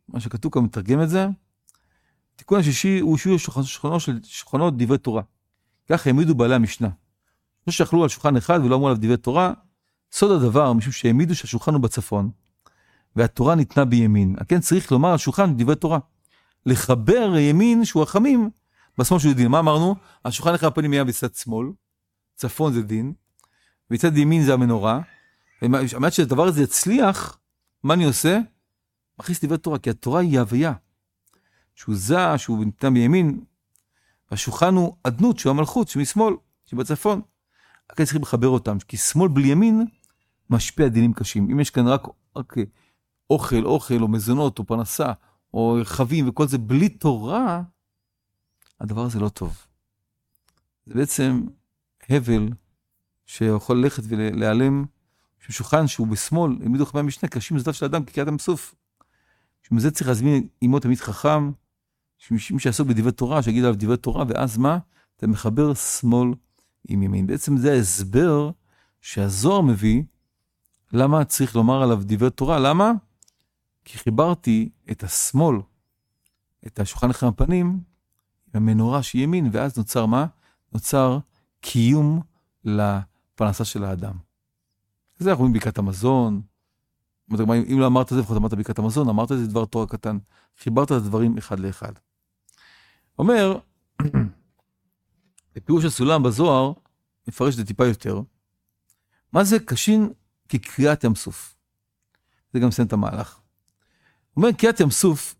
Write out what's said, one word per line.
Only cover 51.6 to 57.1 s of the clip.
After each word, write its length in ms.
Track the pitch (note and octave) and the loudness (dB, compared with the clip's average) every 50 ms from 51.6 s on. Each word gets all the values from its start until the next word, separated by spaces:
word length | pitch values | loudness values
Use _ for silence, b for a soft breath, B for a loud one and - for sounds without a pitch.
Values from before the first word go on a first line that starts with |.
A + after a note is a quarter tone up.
| _ _ _ _ _ _ _ _ - - | _ _ _ _ _ _ _ _ -4 -2
הבל 400 | C3 C#3+ A#2+ A#2 A2+ A2 G#2+ G#2+ A#2+ - _ _ _ _ _ _ _ _ _ _ _ _ _ | 0 0 2 2 0 0 0 -2 -6 -10 _ _ _ _ _ _ _ _ _ _ _ _ _
שיכול 500 | - - - A2+ A2 G#2+ G#2 - - B2 | -14 -6 -2 0 0 0 0 0 0 0
ללכת 260 | B2 B2+ C#3 - - G#2+ | 2 2 0 -2 -4 -8
ולהיעלם, 800 | A2 A#2 G#2+ G#2+ G#2+ - G#2+ G#2+ G#2+ A2 A#2 C3 C3+ C#3 C#3 C#3+ C#3+ _ _ _ _ _ _ _ _ _ _ _ - | -6 -4 -4 -4 -4 -2 -2 -2 0 2 2 2 2 0 0 -4 -6 _ _ _ _ _ _ _ _ _ _ _ -14
שולחן 380 | A#2 - - - - D#3+ D#3 | -12 -12 -4 -2 0 0 0
שהוא 200 | C3+ - - A2+ | 0 -2 -4 -4
בשמאל, 460 | A2 G#2+ G2+ - - D3+ E3+ F3 D3 B2 - | -2 -4 -4 -4 -2 -2 0 0 0 -2 -2
העמידו 240 | - A2 B2 C3+ C#3+ | -2 -2 -2 0 -2
חכמי 140 | - - D3 | -2 -4 -4
המשנה, 280 | D3 C#3+ | -4 -4